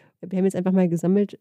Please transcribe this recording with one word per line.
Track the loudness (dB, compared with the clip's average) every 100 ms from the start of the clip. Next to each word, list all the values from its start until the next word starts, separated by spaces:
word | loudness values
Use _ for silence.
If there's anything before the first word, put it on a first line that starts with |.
| _ _ -8
Wir | -2
haben |
jetzt | -2 0
einfach | 0
mal | 2 2
gesammelt, | 0 0 0 0 -6